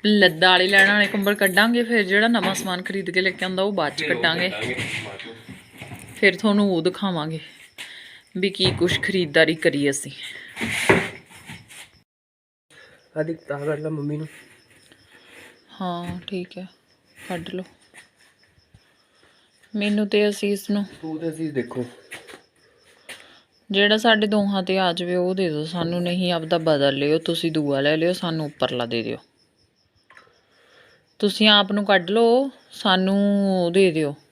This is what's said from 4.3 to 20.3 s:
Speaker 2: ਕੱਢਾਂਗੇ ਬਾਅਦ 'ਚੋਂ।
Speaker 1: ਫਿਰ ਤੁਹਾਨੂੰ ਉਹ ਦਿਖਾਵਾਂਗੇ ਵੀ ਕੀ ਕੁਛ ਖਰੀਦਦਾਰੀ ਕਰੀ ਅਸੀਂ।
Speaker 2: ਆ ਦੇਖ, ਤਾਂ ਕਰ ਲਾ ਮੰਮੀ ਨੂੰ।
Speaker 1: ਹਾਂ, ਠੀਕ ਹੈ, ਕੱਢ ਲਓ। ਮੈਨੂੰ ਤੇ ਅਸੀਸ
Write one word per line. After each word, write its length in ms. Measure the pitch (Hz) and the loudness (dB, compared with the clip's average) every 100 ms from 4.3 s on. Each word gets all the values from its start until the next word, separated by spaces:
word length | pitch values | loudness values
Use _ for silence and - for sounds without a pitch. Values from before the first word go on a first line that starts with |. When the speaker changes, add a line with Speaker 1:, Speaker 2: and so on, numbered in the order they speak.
| 170 180 | 0 -4
Speaker 2:
ਕੱਢਾਂਗੇ 260 | - 117 127 110 - 107 | -4 -6 -6 -6 -8 -10
ਬਾਅਦ 140 | - | -14
'ਚੋਂ। 140 | 117 113 - - - - - - - - | -16 -18 -20 -20 -20 -20 -18 -18 -18 2
Speaker 1:
ਫਿਰ 200 | 202 185 | 2 4
ਤੁਹਾਨੂੰ 320 | 214 202 202 | 2 2 2
ਉਹ 80 | 175 | 2
ਦਿਖਾਵਾਂਗੇ 580 | 170 180 202 170 156 160 - - - - - - - - _ 180 | 0 -2 -4 -4 -4 -8 -12 -20 -20 -20 -20 -18 -20 -20 _ -4
ਵੀ 120 | 196 | -4
ਕੀ 220 | 190 185 170 | 0 0 2
ਕੁਛ 200 | 175 - | 0 0
ਖਰੀਦਦਾਰੀ 520 | - 190 165 160 160 160 | -2 -2 2 2 2 2
ਕਰੀ 340 | 170 147 143 | -2 0 -2
ਅਸੀਂ। 220 | 135 139 - - - - - - - - - - - - - - - - - - _ _ _ _ _ _ _ _ - - _ _ 156 | -4 -8 -14 -16 -16 -18 -10 -8 -4 2 2 0 -12 -20 -20 -20 -20 -20 -20 -20 _ _ _ _ _ _ _ _ -20 -20 _ _ -6
Speaker 2:
ਆ 60 | |
ਦੇਖ, 140 | 156 160 - | -6 -6 -8
ਤਾਂ 120 | 143 | -6
ਕਰ 180 | 147 151 | -4 -4
ਲਾ 120 | 156 | -6
ਮੰਮੀ 280 | 156 147 151 | -6 -4 -6
ਨੂੰ। 100 | 156 - - - _ _ _ - _ - - - - _ _ - | -8 -16 -20 -20 _ _ _ -20 _ -20 -20 -20 -20 _ _ -10
Speaker 1:
ਹਾਂ, 380 | 185 175 175 180 - | -6 -6 -8 -12 -10
ਠੀਕ 300 | 190 180 180 | -10 -10 -14
ਹੈ, 100 | 185 _ _ _ _ _ | -16 _ _ _ _ _
ਕੱਢ 320 | - 180 170 | -10 -10 -8
ਲਓ। 140 | 180 185 _ _ - - _ _ _ _ _ _ - _ _ _ _ _ _ _ _ _ | -12 -12 _ _ -20 -20 _ _ _ _ _ _ -20 _ _ _ _ _ _ _ _ _
ਮੈਨੂੰ 340 | 214 208 208 208 | -4 0 0 2
ਤੇ 180 | 208 | 2
ਅਸੀਸ 400 | 208 | 2